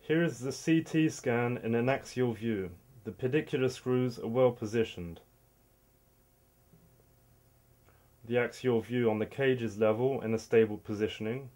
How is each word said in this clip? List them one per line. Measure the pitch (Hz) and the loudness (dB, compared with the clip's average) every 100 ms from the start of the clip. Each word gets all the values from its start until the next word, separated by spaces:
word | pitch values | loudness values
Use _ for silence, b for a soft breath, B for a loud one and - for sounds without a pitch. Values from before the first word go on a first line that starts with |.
Here | - 160 | 0 0
is | 170 120 | 2 -2
the | 127 | -8
C | 123 - 165 | -6 2 2
T | 160 165 156 | 2 0 0
scan | - - 120 120 123 | 0 0 0 0 -2
in | 113 117 | 0 0
an | 120 | 2
axial | 135 - - 123 | 0 -4 -2 -2
view. | 110 113 107 92 87 _ - | 0 -2 -2 -4 -10 _ -14
The | - | -12
pedicular | 101 127 147 151 143 127 | -6 -2 -2 -2 0 0
screws | 127 - 127 127 120 | -2 -2 0 0 -4
are | 113 | -4
well | 117 127 | 4 4
positioned. | 120 110 117 110 - 85 82 _ _ _ _ _ _ _ _ _ _ _ _ _ _ _ - _ _ _ _ _ _ _ _ _ _ - b b _ 113 | 4 -4 0 -2 -4 -12 -12 _ _ _ _ _ _ _ _ _ _ _ _ _ _ _ -20 _ _ _ _ _ _ _ _ _ _ -20 b b _ -2
The | 120 | 0
axial | 120 - 127 117 | 0 -2 2 2
view | 101 123 117 | 0 0 2
on | 107 | 2
the | 107 | -2
cage | - 139 127 | 0 0 2
is | 113 98 | -2 2
level | 110 107 127 120 | 2 4 0 0
in | 110 | -2
a | 113 | -4
stable | - 117 110 104 | 2 4 4 0
positioning. | - 104 107 - 110 123 135 | -6 -2 -2 -2 -6 -6 -10